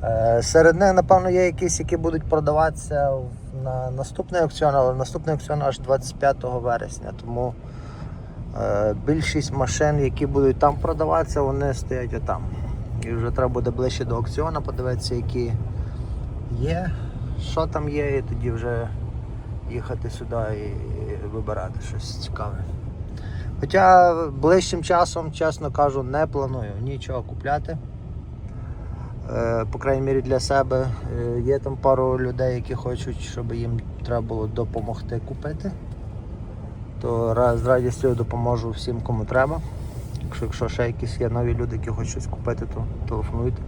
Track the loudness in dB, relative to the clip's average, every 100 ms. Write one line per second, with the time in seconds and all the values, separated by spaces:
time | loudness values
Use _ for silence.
0 | 2 4 6 4 6 8 8 8 6 6
1 | 8 6 8 4 4 2 -2 0 -2 0
2 | 0 -2 2 2 4 4 2 0 -4 0
3 | 2 0 -6 -10 -12 -8 -4 -4 -4 -4
4 | -6 -6 -2 2 2 4 4 6 4 2
5 | -2 -2 -2 -2 -2 0 0 -2 0 0
6 | 0 0 0 2 -4 -2 -2 -2 -4 -10
7 | -10 -10 -6 -4 -4 -6 -12 -12 -12 -10
8 | -10 -10 -12 -12 -10 -4 0 2 2 2
9 | 0 0 2 -2 -2 0 0 2 2 4
10 | 2 0 2 4 4 6 4 4 -2 0
11 | 2 2 2 0 0 2 0 -2 -2 -4
12 | -2 -4 -2 -4 -4 -4 -4 -6 -4 -4
13 | -2 -2 0 2 2 2 0 0 0 0
14 | -2 0 0 -2 -2 -2 -4 -2 -2 -2
15 | -2 -2 -2 -2 0 -2 -2 -4 -4 -6
16 | -6 -6 -6 -6 -6 -2 0 0 -2 -4
17 | -6 -6 -6 -4 -2 -2 -2 -2 -2 -2
18 | 0 0 -2 -4 -2 -2 -2 -2 -4 -6
19 | -6 -6 -8 -10 -8 -8 -6 -6 -6 -6
20 | -6 -6 -4 -2 -2 -2 -4 -6 -4 -6
21 | -6 -6 -6 -6 -4 -4 -4 -6 -6 -6
22 | -6 -8 -6 -4 -4 -4 -6 -6 -8 -8
23 | -8 -8 -8 -6 -6 -4 2 8 10 12
24 | 10 6 0 2 6 6 4 -2 2 4
25 | 4 0 -6 0 0 0 -4 2 2 2
26 | -2 0 0 0 -2 -4 -6 -4 -4 -6
27 | -6 -6 -6 -6 -2 -2 -2 -6 -8 -12
28 | -10 -10 -10 -10 -10 -10 -8 -8 -8 -8
29 | -8 -8 -4 -2 0 0 -2 -2 0 2
30 | 2 0 2 0 2 2 4 2 0 -2
31 | -4 -2 -2 0 2 2 0 2 4 4
32 | 4 2 0 0 0 0 -4 -4 -4 -4
33 | -6 -6 -8 -6 -4 -4 -2 -2 -4 -8
34 | -2 -2 -2 -4 -2 -2 -2 -4 -4 -6
35 | -4 -6 -6 -8 -6 -6 -6 -8 -10 -10
36 | -10 -10 -10 -10 -10 -10 -12 -10 -12 -6
37 | -2 0 2 4 4 4 4 4 4 2
38 | 2 2 0 0 0 0 -2 -4 -4 -4
39 | -2 -2 2 2 2 0 -6 -8 -8 -8
40 | -8 -8 -6 -4 -4 -2 -2 0 -2 -2
41 | -6 -2 0 2 0 0 -2 -4 -4 -4
42 | -4 -4 -6 -4 -2 -2 -4 -4 -4 -4
43 | -4 -2 -2 -2 -2 -2